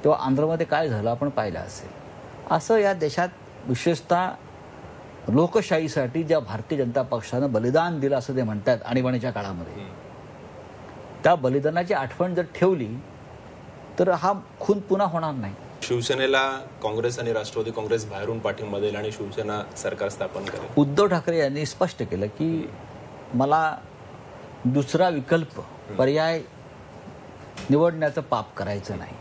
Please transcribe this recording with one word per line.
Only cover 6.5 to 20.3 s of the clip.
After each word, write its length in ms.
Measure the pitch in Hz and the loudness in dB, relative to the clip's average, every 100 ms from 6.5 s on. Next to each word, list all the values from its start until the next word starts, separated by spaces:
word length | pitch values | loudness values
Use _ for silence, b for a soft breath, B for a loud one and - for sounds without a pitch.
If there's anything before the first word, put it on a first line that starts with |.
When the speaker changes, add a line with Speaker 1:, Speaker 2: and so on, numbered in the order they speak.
| 107 107 151 | -6 -4 0
Speaker 1:
जनता 240 | 123 120 | 2 2
पक्षानं 500 | 127 120 - 123 139 | 0 -2 -2 0 2
बलिदान 480 | 123 123 147 170 165 | 2 4 4 2 2
दिलं, 180 | 135 135 | 2 2
असं 180 | - 131 | 0 0
ते 80 | |
म्हणतात 340 | 117 104 101 120 - | 0 0 2 2 2
आणीबाणीच्या 460 | 123 127 127 107 | 0 2 0 -2
काळामध्ये, 420 | 104 101 90 80 | -4 -6 -8 -8
Speaker 2:
हम्म. 200 | 90 98 92 - - - - - - - - - - - - | -10 -12 -14 -16 -16 -18 -18 -18 -16 -16 -16 -16 -16 -16 2
Speaker 1:
त्या 120 | - 175 | 4 6
बलिदानाची 580 | 127 135 143 165 180 | 4 2 2 0 0
आठवण 420 | 190 131 - 180 175 | 0 -2 -2 0 0
जर 60 | |
ठेवली, 480 | 170 - 180 180 110 120 - - - - - - - - - - | -2 4 4 4 0 -6 -10 -16 -18 -18 -18 -18 -18 -16 -16 0
तर 100 | 180 | 2
हा 240 | 175 175 202 - - | 4 2 0 -4 -10
खून 200 | - 202 | 2 2
पुन्हा 280 | 196 196 202 | 4 2 4
होणार 260 | 165 160 | 2 -2
नाही. 200 | 139 104 98 - - | -2 -6 -8 -14 -12
Speaker 2:
शिवसेनेला 760 | - 123 120 131 135 135 135 135 131 - | -2 0 2 2 4 4 4 0 -8 -6
काँग्रेस 360 | 110 110 120 123 | -2 0 0 0
आणि 140 | 117 | -2
राष्ट्रवादी 380 | 110 107 - 110 | 0 -2 -4 -4
काँग्रेस 340 | 113 107 113 107 | -4 0 0 0
बाहेरून 340 | 98 104 113 | -6 -4 -2
पाठिंबा 400 | 117 - 107 101 | -2 -4 -4 -2
देईल 160 | 104 104 | 0 0
आणि 160 | 107 | -4
शिवसेना 500 | 107 104 98 107 104 101 - | -6 -8 -4 -4 -4 -6 -6
सरकार 320 | 101 92 101 | -6 -2 -4
स्थापन 360 | - 98 | -4 -6